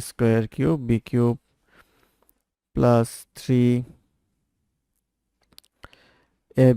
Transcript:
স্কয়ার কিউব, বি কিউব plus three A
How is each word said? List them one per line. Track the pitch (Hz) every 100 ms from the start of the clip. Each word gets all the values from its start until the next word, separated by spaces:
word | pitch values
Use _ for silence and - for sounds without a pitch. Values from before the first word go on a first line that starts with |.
| -
স্কয়ার | - 117 113 110
কিউব, | - 139 160 120
বি | 113 -
কিউব | 123 120 117 _ _ _ _ _ _ _ _ _ _ _ _ _ 139
plus | 123 120 117 - - -
three | - 127 123 123 120 - _ _ _ _ _ _ _ _ _ _ _ _ _ _ _ _ - _ - _ _ _ _ _ _ -
A | 131